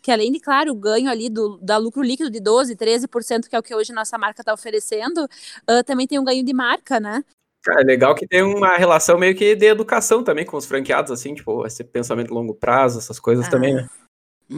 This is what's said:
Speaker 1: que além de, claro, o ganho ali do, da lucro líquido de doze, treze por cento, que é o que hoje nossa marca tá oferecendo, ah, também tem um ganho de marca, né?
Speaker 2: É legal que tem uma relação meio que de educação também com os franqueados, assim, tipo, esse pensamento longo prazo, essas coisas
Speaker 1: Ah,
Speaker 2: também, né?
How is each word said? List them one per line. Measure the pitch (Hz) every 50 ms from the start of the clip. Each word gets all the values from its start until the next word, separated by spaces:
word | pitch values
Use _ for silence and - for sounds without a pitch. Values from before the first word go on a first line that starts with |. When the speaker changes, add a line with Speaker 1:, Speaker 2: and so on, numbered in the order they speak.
Speaker 1:
que | - -
além | 240 220 214 240
de, | 277 320
claro, | _ 302 277 277 311 311
o | 262
ganho | 208 196 214 214 233 262 269
ali | 247 226 226 247
do, | 220 220 220 208 202 170
da | 185 185 208
lucro | 214 220 226 - 269
líquido | 277 233 262 - 320 269
de | 208 226
doze, | 190 208 220 247 285 247 233
treze | - 226 220 226 240 247
por | - - 233
cento, | 220 - 247 233 233 _
que | -
é | 226
o | 226
que | - 240
hoje | 214 214 -
nossa | 240 220 220 - -
marca | 226 202 208 214 - 240
tá | 226 214
oferecendo, | 208 - 233 214 214 - - 220 214 220 269 349 330 294 269 - - - - - - _
ah, | - 233 240 247
também | - 269 254 262
tem | 262 294
um | 277 269
ganho | 262 262 262 254
de | 247 269
marca, | 254 254 240 285 - _ - 269 226
né? | 214 208 214 269 - _ _ _ _ _ _ _ -
Speaker 2:
É | - 160 151 131
legal | 135 131 123 127 135 -
que | - -
tem | - 180 180
uma | 190 196 202 202 202 185 180
relação | 175 185 175 165 156 - - 175 170
meio | 175 185 190
que | 185 208 208 214
de | 202 208
educação | 214 214 214 220 220 247 226 - - 220 240 247
também | 196 151 151 170
com | - -
os | 147 139
franqueados, | - - 135 135 135 - 143 151 147
assim, | 123 123 - 139 147
tipo, | 143 - - 110 120 113
esse | 110 - - 120
pensamento | _ _ 120 117 - 117 117 120 113 113
longo | 117 120 110 107
prazo, | _ - 127 123 131 135 127 123
essas | 117 - - 120 -
coisas | - 120 117 123 120
Speaker 1:
Ah, | -
Speaker 2:
também, | 139 127 127 139 135
né? | 127 120 123 - - _ _ _ _ _ _ _ _ _ _ -